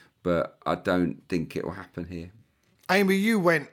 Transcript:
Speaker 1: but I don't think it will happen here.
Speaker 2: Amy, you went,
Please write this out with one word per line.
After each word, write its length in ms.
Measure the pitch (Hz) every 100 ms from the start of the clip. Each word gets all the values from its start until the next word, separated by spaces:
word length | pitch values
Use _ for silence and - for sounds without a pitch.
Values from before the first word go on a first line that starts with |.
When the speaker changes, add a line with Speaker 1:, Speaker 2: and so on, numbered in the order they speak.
| _ _
Speaker 1:
but 360 | 87 85 - - -
I 80 |
don't 480 | 87 98 90 85 - -
think 280 | 90 80 -
it 80 |
will 80 | -
happen 340 | 90 - - 87
here. 260 | 87 87 - _ _ _ _ -
Speaker 2:
Amy, 260 | 190 190 190
you 240 | 214 220
went, 280 | 175 160 135